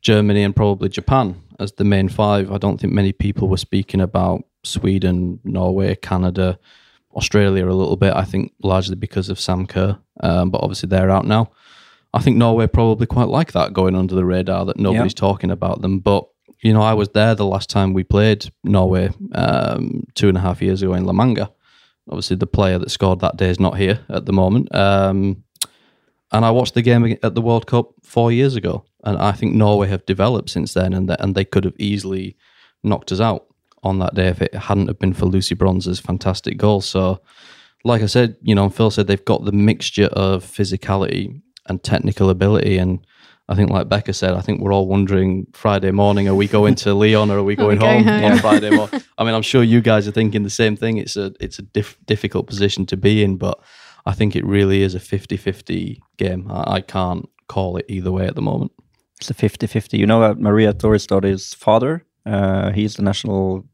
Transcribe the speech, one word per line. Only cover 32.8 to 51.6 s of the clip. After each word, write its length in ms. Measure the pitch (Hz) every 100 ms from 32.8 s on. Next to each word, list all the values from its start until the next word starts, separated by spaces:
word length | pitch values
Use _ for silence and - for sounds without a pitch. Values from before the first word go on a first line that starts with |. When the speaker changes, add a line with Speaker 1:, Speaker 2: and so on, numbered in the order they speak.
Speaker 1:
knocked 280 | - 104 -
us 80 | 92
out 260 | 113 98 _ _ _ _
on 160 | 98 95
that 160 | 90
day 140 | 98 92
if 120 | 87
it 140 | -
hadn't 320 | - - 101 92
have 100 | -
been 140 | 95
for 120 | 90 92
Lucy 280 | 95 92
Bronze's 440 | 87 98 92 87 90
fantastic 560 | - 90 - 92 - -
goal. 240 | 104 101
So, 400 | 95 95 92 92 _ _ - - _ _
like 180 | 117 117
I 40 | 104
said, 300 | 123 120 107
you 120 | -
know, 100 | 101
and 100 | 98
Phil 160 | - 113
said 160 | 104 98
they've 160 | 98
got 200 | - 104
the 80 | -
mixture 540 | 101 104 - - - 101
of 320 | - 95 95
physicality 960 | - - 98 95 - 98 98 90 98 135 _ _ -
and 160 | 92
technical 460 | - - - 104 95
ability, 480 | 90 98 107 - 95
and 280 | 90 92 _ _ _ _ _
I 60 |
think, 140 | 98 104
like 180 | 95 -
Becca 240 | 104 107
said, 180 | 95 95
I 60 | 90
think 200 | 95 95
we're 100 | 98
all 140 | 98 95
wondering 580 | 98 98 98 95 92 -
Friday 380 | - 110 101 95
morning, 380 | 98 101 101 98
are 60 |
we 120 | 95 101
going 260 | 107 104 123
to 180 | -
Lyon 360 | 101 107 107 107
or 80 | 101
are 40 |
we 140 | 98 101
Speaker 3:
<laughs> 20 |
Are 100 | 104
we 80 | 104
Speaker 1:
going 20 |
Speaker 3:
going 260 | 110 214
Speaker 1:
home 160 | 220 214
Speaker 3:
home? 100 | 208
Speaker 1:
on 60 | 240
Friday 320 | - - -
Speaker 3:
<laughs> 60 | 311
Speaker 1:
morning? 260 | 104 277 - -
I 60 |
mean, 100 | 113
I'm 80 | 113
sure 200 | 107 131
you 200 | 117 117
guys 260 | 110 107 101
are 40 |
thinking 320 | 104 110 104
the 60 | 101
same 260 | - 113 104
thing. 200 | 113 110
It's 200 | - -
a, 160 | 98 -
it's 180 | 104
a 40 | -